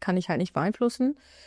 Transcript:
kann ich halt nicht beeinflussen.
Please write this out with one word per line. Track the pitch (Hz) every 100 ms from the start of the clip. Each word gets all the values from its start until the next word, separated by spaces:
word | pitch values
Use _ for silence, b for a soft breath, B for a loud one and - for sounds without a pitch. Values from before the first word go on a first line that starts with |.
kann | - 185
ich | 180
halt | 156
nicht | 185
beeinflussen. | - 175 - 240 - 262 294 b b